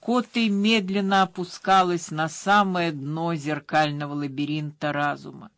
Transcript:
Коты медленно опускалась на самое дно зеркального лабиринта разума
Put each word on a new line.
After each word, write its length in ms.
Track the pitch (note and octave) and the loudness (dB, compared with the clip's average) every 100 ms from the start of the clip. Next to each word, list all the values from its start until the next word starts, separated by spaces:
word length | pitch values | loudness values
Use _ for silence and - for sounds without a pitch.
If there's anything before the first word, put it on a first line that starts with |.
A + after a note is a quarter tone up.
| - | 0
Коты 440 | B3 A3+ A#3+ A3+ | 0 0 0 0
медленно 720 | G3+ G#3 A3+ F#3 G3 G3 G3 | 2 2 2 2 -2 2 2
опускалась 880 | F#3 - F3 - - F#3+ F3+ F3 - | 2 0 -8 -6 4 4 4 0 -4
на 160 | D#3 D#3+ | -4 -4
самое 640 | - - G3+ G3 F3+ E3+ | -4 2 4 4 2 -2
дно 420 | D3+ C#3 D#3+ E3+ | -2 -6 -4 -2
зеркального 800 | E3+ C#3+ D3+ - D#3 D3+ D3 D3 | -2 -2 -4 0 2 2 0 -6
лабиринта 800 | C#3+ C#3+ C3+ D3 D3+ D3+ D3 D3+ | -4 -6 -4 -4 -2 -6 -6 -4
разума 580 | C#3+ D3 C#3+ C#3 C#3 G#2+ | 0 -2 -2 -10 -16 -20